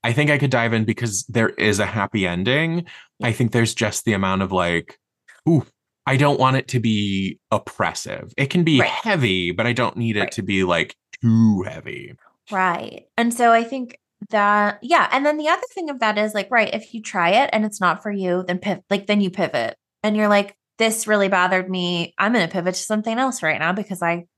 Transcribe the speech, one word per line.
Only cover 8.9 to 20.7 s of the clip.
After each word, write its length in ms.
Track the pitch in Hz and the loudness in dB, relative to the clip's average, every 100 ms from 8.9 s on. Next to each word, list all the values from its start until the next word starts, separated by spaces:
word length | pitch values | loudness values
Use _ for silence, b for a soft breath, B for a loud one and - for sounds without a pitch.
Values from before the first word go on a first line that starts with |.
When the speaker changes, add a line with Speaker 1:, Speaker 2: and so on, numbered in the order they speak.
| - 226 190 120 92 87 | -2 -2 0 2 2 -2
Speaker 1:
but 140 | 87 113 | -2 -2
I 60 | |
don't 220 | 117 117 - | 0 -2 -2
need 220 | 117 101 | -2 -2
it 40 | |
Speaker 2:
Right. 100 | 98 | -2
Speaker 1:
to 80 | - | -4
be, 220 | 95 98 92 | -2 0 2
like, 300 | 85 80 - _ - | 2 0 -6 _ -2
too 400 | 117 110 113 101 | 2 6 4 4
heavy. 520 | 95 78 - - - - b b _ | -2 -10 -14 -14 -16 -20 b b _
Speaker 2:
Right. 540 | 196 185 170 - - _ - | -2 0 -2 -8 -14 _ -2
And 180 | 233 | -2
so 200 | 233 240 | 2 4
I 100 | 233 | 4
think 360 | 233 269 240 - _ _ 208 | 2 -8 -10 -16 _ _ -4
that, 500 | 208 202 208 208 202 | 0 2 4 2 -2
yeah. 260 | 240 330 202 | 0 2 2
And 140 | 262 285 | 2 0
then 120 | 302 | 0
the 100 | 302 | 0
other 160 | 349 494 | -2 -2
thing 160 | - 330 | -8 -8
of 100 | 262 | -2
that 180 | 220 208 | -2 0
is, 160 | 214 | -2
like, 160 | 214 190 | -2 0
right, 220 | 240 214 | 0 0
if 200 | 220 - | -2 -8
you 80 | 226 | -14
try 280 | 220 196 170 | -8 0 2
it 200 | 208 277 | 4 2
and 120 | 220 214 | 0 -2
it's 140 | 208 | 0
not 240 | 185 165 | 0 0
for 80 | 208 | -4
you, 320 | 202 185 180 180 | -4 -2 -2 -2
then 120 | 180 | -4
piv-, 240 | 208 180 _ | -4 -6 _
like, 180 | 202 202 | -4 0
then 140 | 208 | 0
you 80 | 196 | 0
pivot 460 | 185 170 135 113 - _ _ | 0 -2 -2 -4 -8 _ _
and 120 | 214 214 | -2 0
you're 120 | 214 | 4
like, 280 | 202 202 _ _ | 4 2 _ _